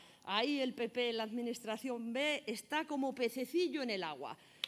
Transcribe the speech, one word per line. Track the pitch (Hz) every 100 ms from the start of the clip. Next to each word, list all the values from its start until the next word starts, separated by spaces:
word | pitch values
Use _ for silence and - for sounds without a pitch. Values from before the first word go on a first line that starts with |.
| - - -
Ahí | 202 247 285
el | 262 262
P | 226
P | 240 240
en | 226
la |
administración | 220 233 240 240 214 220 262 240 233
B | 233 302 285 -
está | 220 - 302 311
como | 294 269 269
pececillo | 240 262 254 339 359 277
en | 240
el | 202
agua. | 165 143 127 135 - -